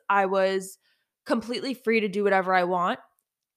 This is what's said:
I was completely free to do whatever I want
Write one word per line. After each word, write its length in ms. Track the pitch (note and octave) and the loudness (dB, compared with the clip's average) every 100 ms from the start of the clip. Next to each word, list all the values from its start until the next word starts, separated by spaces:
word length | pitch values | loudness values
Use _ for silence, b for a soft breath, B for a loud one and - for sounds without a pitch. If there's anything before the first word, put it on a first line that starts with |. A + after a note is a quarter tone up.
| - | -2
I 180 | G3+ F#3+ | 0 2
was 500 | F#3+ F#3+ F#3+ F#3+ - _ _ _ _ - | 2 0 0 -6 -14 _ _ _ _ -4
completely 480 | A#3+ G#3+ B3+ C4+ | -4 -4 -6 -6
free 280 | A#3+ A3 A3+ | -4 0 0
to 80 | G3+ | 0
do 140 | G3+ | 0
whatever 300 | G3+ F#3+ F#3 | 2 2 2
I 120 | F#3 F3+ | 2 2
want 340 | F3+ F3+ B3+ - _ _ _ _ | 0 -2 -4 -10 _ _ _ _